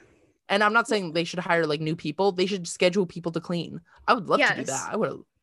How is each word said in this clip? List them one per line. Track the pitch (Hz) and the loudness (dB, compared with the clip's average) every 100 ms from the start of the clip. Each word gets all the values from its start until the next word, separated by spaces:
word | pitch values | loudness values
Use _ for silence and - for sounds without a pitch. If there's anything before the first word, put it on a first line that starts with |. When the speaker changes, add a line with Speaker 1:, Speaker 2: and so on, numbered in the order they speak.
| _ _ _ _ - | _ _ _ _ -2
Speaker 1:
And | 196 | 2
I'm | 208 | 4
not | 226 226 | 4 2
saying | 214 180 | -2 0
they | 160 | -2
should | 165 175 | -2 -4
hire, | 180 170 160 | 0 2 2
like, | 151 | 0
new | 156 165 | -2 -4
people. | 190 175 196 | -4 0 0
They | 180 185 | 2 0
should | 196 165 | -2 -6
schedule | - 180 185 175 | 2 2 4 -2
people | 170 170 | -4 -6
to | 165 | -6
clean. | - 175 151 143 - _ - | -4 -6 -6 -12 -16 _ 2
I | |
would | 240 156 | 2 4
love | 196 | 2
to | 247 | 4
do | - | 0
Speaker 2:
Yes. | 135 | -4
Speaker 1:
that. | 131 87 | -6 -6
I | 214 | -4
would, | 160 - - _ | -4 -4 -14 _